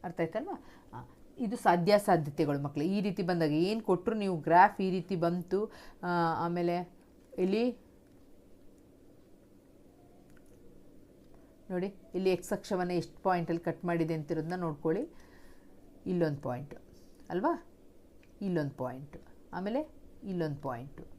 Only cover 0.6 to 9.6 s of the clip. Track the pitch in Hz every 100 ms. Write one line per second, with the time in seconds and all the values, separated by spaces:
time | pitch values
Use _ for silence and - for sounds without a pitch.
0.6 | - - - 120 - - - - 233 240
1.6 | 214 180 170 202 208 175 147 147 147 143
2.6 | 143 143 156 196 202 185 185 175 156 151
3.6 | 180 220 220 180 208 220 196 175 147 170
4.6 | 202 202 190 185 175 185 170 180 175 190
5.6 | 214 - - - 180 175 170 160 170 175
6.6 | 175 175 170 - - - - - 185 208
7.6 | 247 - - - - - - - - -
8.6 | - - - - - - - - - -